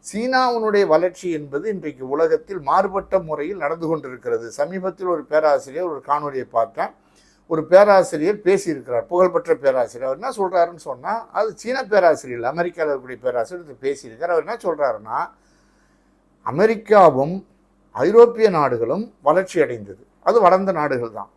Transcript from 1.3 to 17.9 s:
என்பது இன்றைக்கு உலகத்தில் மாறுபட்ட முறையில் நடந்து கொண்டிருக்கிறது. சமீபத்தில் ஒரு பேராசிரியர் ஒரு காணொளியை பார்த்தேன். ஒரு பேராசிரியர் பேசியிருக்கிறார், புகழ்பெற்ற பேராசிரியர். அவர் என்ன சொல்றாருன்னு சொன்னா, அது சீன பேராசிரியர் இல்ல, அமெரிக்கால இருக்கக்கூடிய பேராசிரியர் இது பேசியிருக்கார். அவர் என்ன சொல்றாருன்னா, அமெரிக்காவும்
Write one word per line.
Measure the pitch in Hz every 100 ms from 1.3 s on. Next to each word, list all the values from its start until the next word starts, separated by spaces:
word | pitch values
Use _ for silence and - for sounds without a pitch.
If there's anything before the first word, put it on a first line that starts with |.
| 160
என்பது | 147 139 196
இன்றைக்கு | 196 156 127 131
உலகத்தில் | 143 165 160 - 190 139
மாறுபட்ட | 165 196 190 190 190 160
முறையில் | 151 147 196
நடந்து | 147 165 165
கொண்டிருக்கிறது. | 160 139 127 123 117 117 110
சமீபத்தில் | 147 190 185 180 185
ஒரு | 170 135
பேராசிரியர் | 151 156 139 139 139 180
ஒரு | 143 -
காணொளியை | 143 147 135 127 117
பார்த்தேன். | 113 - 113 - _ _ _ _ _
ஒரு | 160 156
பேராசிரியர் | 180 208 196 175 160 160 208 180
பேசியிருக்கிறார், | 190 185 143 120 120 113
புகழ்பெற்ற | 175 185 170 165 156
பேராசிரியர். | 139 131 113 120 131
அவர் | 139
என்ன | 240 240
சொல்றாருன்னு | 190 180 170 175 151
சொன்னா, | 127 151 226 233 -
அது | 220 190
சீன | 214 262 247
பேராசிரியர் | 208 175 143 127 120
இல்ல, | 117
அமெரிக்கால | 156 175 170 156
இருக்கக்கூடிய | 143 127 120 127
பேராசிரியர் | 123 113 180 165
இது | 123 135
பேசியிருக்கார். | 139 127 113 165 170
அவர் | 151
என்ன | 226 202
சொல்றாருன்னா, | 151 143 107 107 123 - _ _ _ _ _ _ _ _ _ _ _ -
அமெரிக்காவும் | 131 214 220 - 208 175 131 143 190 - _ _ _ _